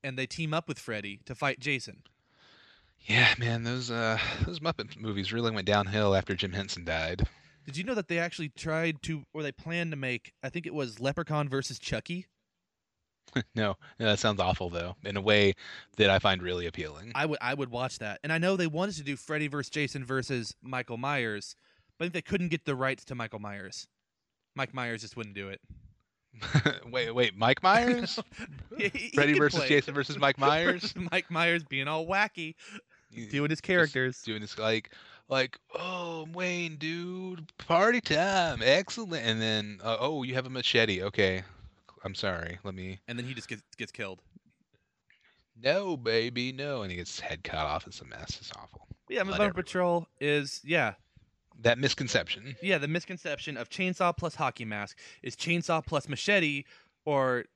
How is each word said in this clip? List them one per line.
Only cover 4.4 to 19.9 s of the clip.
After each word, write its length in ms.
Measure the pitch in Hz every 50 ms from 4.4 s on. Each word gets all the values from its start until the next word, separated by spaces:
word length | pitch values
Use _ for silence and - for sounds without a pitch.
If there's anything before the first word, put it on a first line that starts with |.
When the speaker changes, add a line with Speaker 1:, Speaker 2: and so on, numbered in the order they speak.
| -
Speaker 2:
those 160 | - 139 156
Muppet 380 | 143 165 165 - - 104 - -
movies 340 | 107 110 104 98 98 90 110
really 180 | 117 117 117
went 160 | 110 107 92
downhill 480 | 92 104 104 101 95 101 110 107 101 98
after 200 | 95 90 - 101
Jim 180 | 90 - 95 85
Henson 320 | 98 98 101 - 90 85
died. 420 | 85 80 80 80 80 87 92 - - - - - - _ _ _
Speaker 1:
Did 120 | - 135 147
you 60 | 185
know 100 | 220 262
that 140 | 220 185 _
they 100 | 175 170
actually 320 | 170 175 - - 165 147
tried 520 | - - - 160 156 160 165 165 160 147 -
to, 180 | - 160 151 131 _ _
or 100 | 151 151
they 80 | 143 139
planned 380 | - - 160 165 170 170 165 160
to 40 |
make, 380 | 143 135 131 123 117 _ - _ _ -
I 80 | 135
think 160 | - 170 165
it 80 | - -
was 260 | 151 139 123 110 101
Leprechaun 480 | 117 135 139 - 165 - 156 151 147 143
versus 300 | 127 135 131 - 131 -
Chucky? 480 | - - - 113 - - 175 180 185 _
Speaker 2:
<laughs> 60 | _ _ _ _ _ _ _ _ _ _ _ _ _ _ _ _ _ _ _ - - 131 - _ _
No, 200 | 117 110 104 95 - - - - _
no, 80 | 120
that 120 | 110 104 98
sounds 180 | - 113 104 95
awful, 300 | 92 87 90 - 92 87
though, 240 | 85 85 85 90 90 _ -
in 140 | 98 101
a 40 | 101
way 340 | 95 104 107 104 101 98 95 _ - - - - - _ _
that 120 | - 107 101
I 100 | 95 98
find 200 | - 104 95 92 87
really 240 | 90 90 90 87
appealing. 440 | 85 80 - - 151 151 - - 113 117
Speaker 1:
I 100 | 135 147
would, 120 | 156 151 -
I 140 | - 123 135
would 160 | 143 139 123
watch 280 | 117 120 123 127 - -
that. 220 | 117 107 101 - -
And 100 | 147 160
I 60 | 165
know 160 | 165 180 196
they 120 | 190 180 165
wanted 260 | 147 156 180 202 196
to 60 | 156 147
do 140 | 139 143
Freddy 320 | 127 - - 156 151 151 147
versus 220 | 135 147 135 -
Jason 340 | - 151 151 131